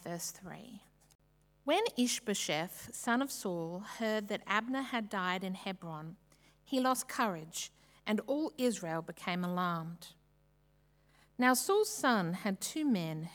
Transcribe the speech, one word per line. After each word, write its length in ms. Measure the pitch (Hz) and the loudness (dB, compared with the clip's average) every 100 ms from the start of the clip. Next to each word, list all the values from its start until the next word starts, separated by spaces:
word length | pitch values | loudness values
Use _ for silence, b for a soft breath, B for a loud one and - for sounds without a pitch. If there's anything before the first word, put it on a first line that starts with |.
verse 300 | - 170 - | -6 -6 -6
three. 480 | - 185 151 - 202 - _ _ _ _ _ _ _ - | -10 -12 -14 -14 -18 -20 _ _ _ _ _ _ _ 0
When 160 | 339 453 - | 2 2 2
Ishbosheth, 920 | 247 - - 196 - 151 175 - - | 0 0 -2 -2 0 0 -2 -6 -12
son 280 | - - 240 | -6 0 2
of 80 | 277 | 0
Saul, 540 | - 208 175 165 180 208 - | -4 -4 -2 -4 -6 -8 -4
heard 300 | 226 214 208 | 0 0 -2
that 140 | 208 - | -4 0
Abner 340 | 202 226 262 | 0 0 -2
had 280 | 262 247 208 | -2 -2 -2
died 340 | 202 180 185 | -2 0 0
in 120 | 190 185 | -2 -4
Hebron, 600 | - 185 170 156 160 180 _ b b b | -6 -6 -6 -8 -10 -14 _ b b b
he 160 | - 262 | -4 2
lost 300 | 254 254 - | 2 2 0
courage, 600 | - 233 170 160 - - b b b - | 0 0 0 -6 -8 -10 b b b -2
and 140 | 214 - | 0 0
all 260 | 285 311 - | 0 0 2
Israel 440 | 254 196 170 160 | 2 2 -2 -2
became 420 | 165 170 - 175 | -4 -6 -2 0
alarmed. 640 | 180 180 180 170 165 170 - - _ _ _ _ _ _ b b b b b - | 0 0 0 0 -4 -10 -16 -20 _ _ _ _ _ _ b b b b b 4
Now 160 | 247 | 6
Saul's 360 | 254 - 403 415 | 6 6 4 4
son 420 | - 285 226 170 | 2 4 4 4
had 300 | 185 214 190 | 0 -2 -2
two 240 | - 311 294 | -4 0 2
men 420 | 214 165 156 165 | 2 2 -4 -4